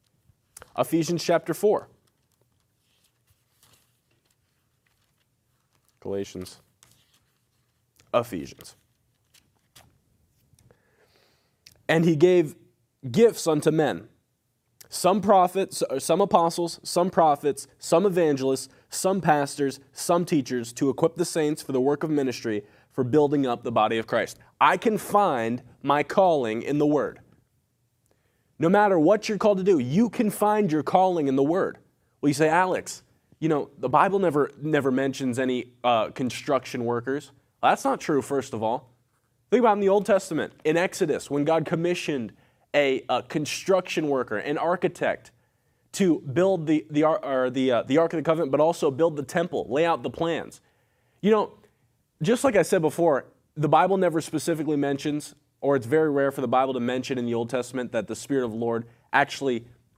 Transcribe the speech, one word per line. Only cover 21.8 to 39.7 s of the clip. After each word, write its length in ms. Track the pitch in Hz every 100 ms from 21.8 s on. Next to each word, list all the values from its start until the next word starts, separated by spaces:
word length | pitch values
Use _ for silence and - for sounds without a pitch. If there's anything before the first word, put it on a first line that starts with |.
work 220 | 131 147
of 80 | 160
ministry, 520 | 147 135 117 117 104 - _ _
for 140 | -
building 420 | 123 147 143 147 131
up 160 | 120
the 100 | 127
body 240 | 117 110 113
of 100 | 110
Christ." 320 | 120 92 - _ _
I 160 | 143 180
can 220 | 247 208
find 640 | - 208 196 131 113 123 - _
my 200 | 139 143
calling 600 | 143 - 190 156 117 110
in 160 | - 147
the 80 | 147
Word. 340 | 147 110 - _ _ _ _ _ _ _ _ _ _ _ _ _ _
No 100 | 156
matter 300 | 202 208 185
what 300 | 151 208 -
you're 100 | 208
called 200 | 214 196
to 60 |
do, 140 | 190 175
you 320 | 123 156 233
can 200 | - 214
find 400 | - 208 214 208
your 120 | 151
calling 440 | - 185 185 175 139
in 100 | 135
the 60 |
Word. 360 | 139 180 113 - _ _ _ _
Well, 80 | 147
you 60 |
say, 140 | 139 156
"Alex, 540 | 170 185 135 - - _ _ _ _
you 80 | 160
know, 220 | 147 - -
the 100 | 127
Bible 300 | 147 190 196
never, 340 | 180 147 135 -
never 320 | 147 147 135
mentions 460 | 131 135 131 135 120
any, 340 | 131 123 - _
uh, 280 | 123 117 98
construction 720 | - 127 - - 135 127 131
workers." 480 | 117 120 120 139 - _ _ _
Well, 100 | 127
that's 120 | 185
not 140 | 269 -
true, 220 | - 147
first 320 | - 139 127
of 100 | 110
all. 280 | 110 127 - _ _ _ _ _ _
Think 100 | 247
about 180 | 233